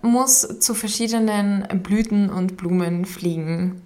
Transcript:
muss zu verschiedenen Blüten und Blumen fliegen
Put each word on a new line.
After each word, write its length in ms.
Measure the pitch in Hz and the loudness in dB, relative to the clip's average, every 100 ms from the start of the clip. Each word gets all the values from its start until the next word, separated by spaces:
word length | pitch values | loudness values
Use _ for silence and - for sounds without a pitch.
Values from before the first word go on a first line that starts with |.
muss 580 | 226 240 254 - - 214 | 4 2 4 2 2 -2
zu 140 | - | -2
verschiedenen 920 | 226 214 208 233 226 220 208 202 196 - 196 | -2 -4 -2 -2 2 2 2 2 0 0 -4
Blüten 460 | 185 208 220 208 196 | 0 0 2 2 2
und 260 | 185 185 185 | 0 -4 -4
Blumen 480 | 175 180 175 175 | -2 0 0 -2
fliegen 760 | 185 - 175 165 160 165 180 185 | -4 -4 -4 -2 -4 -2 -2 -4